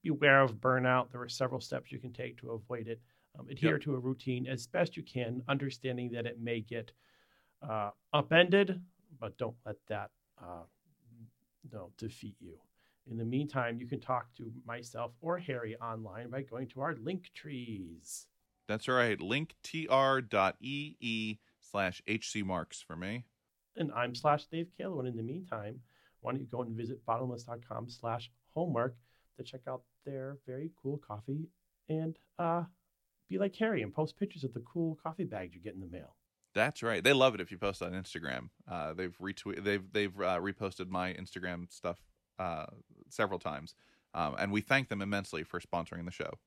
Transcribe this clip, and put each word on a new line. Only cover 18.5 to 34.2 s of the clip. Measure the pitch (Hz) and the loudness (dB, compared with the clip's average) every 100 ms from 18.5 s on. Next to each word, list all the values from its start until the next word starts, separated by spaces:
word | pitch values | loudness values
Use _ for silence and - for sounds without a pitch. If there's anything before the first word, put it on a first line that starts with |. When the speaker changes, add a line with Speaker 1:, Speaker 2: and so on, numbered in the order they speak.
| _ - | _ -4
Speaker 2:
That's | 107 - | -2 4
right. | 127 120 101 | 4 6 2
Link | 90 131 160 - | 0 0 -2 -10
T | - 160 160 | -8 -6 4
R | 135 135 131 | 6 6 4
dot | 117 104 95 - | 4 4 4 2
E | 120 143 147 - | -6 -6 -8 -6
E | 120 113 110 104 _ _ | -2 -2 -2 -6 _ _
slash | - 101 95 87 - | -4 0 0 0 -2
H | 110 - | -2 -2
C | 107 | -2
Marks | 95 90 80 - | 0 0 -2 -10
for | - 80 | -10 -6
me. | 92 120 - _ _ _ _ - | -4 -6 -10 _ _ _ _ -4
Speaker 1:
And | 160 | -2
I'm | 113 123 120 | 0 0 4
slash | 151 147 - | 4 4 2
Dave | 165 170 - | -4 -4 -4
Kalo. | 190 160 | -4 -2
And | 127 | -2
in | 117 | -2
the | |
meantime, | 113 165 180 110 104 127 120 _ _ _ | -4 -6 -6 -6 -6 -10 -16 _ _ _
why | 117 | -4
don't | 131 | -4
you | 123 | -2
go | 120 | -4
and | 120 113 | -2 -4
visit | 117 131 - | -4 -6 -2
bottomless | 113 127 120 | 0 0 -4
dot | 117 120 - | -8 -12 -6
com | 113 117 | -8 -6
slash | - 117 117 117 _ _ | -6 -2 -2 -4 _ _
homework | 151 175 120 127 120 _ _ _ - | -2 0 2 0 -2 _ _ _ -16
to | |
check | 127 131 135 | -12 -10 -8
out | 131 _ _ 143 | -8 _ _ -8
their | 135 131 139 - | -6 -6 -10 -8
very | 127 160 - | -6 -6 -4
cool | 135 143 | -4 -4
coffee | - 107 110 143 165 _ _ _ - | -4 -8 -4 -4 -4 _ _ _ -4
and, | 156 160 160 _ - | -2 -2 -4 _ -2
uh, | 170 170 175 _ _ _ _ _ _ | 2 2 0 _ _ _ _ _ _
be | 185 | 0
like | 196 - | 0 2
Harry | 220 185 | 2 2
and | 107 | 0
post | 127 156 | 0 -2
pictures | - | 0